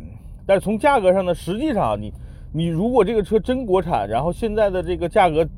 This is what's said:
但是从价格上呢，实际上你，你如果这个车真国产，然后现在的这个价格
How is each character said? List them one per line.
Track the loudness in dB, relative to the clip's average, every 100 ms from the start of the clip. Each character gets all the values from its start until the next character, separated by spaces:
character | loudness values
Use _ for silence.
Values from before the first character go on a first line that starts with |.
| -14 -16 -18 -8 0
但 | 0
是 |
从 | 2 0
价 | 2 4
格 | 4
上 | 2 0
呢， |
实 | -2 -4 -4
际 | -2
上 | 0 0 -2
你， | -6 -12 -16 -16 -8
你 | -4 -2
如 | 0 2
果 | 2
这 | 2 0
个 |
车 | 0 0
真 | 0 -2 0
国 | 0
产， | 2 -2 0
然 | 0
后 | -2
现 | -2 -2
在 | 0 0
的 | 0
这 | -4 -4
个 | 0
价 | 4 4
格 | 4 0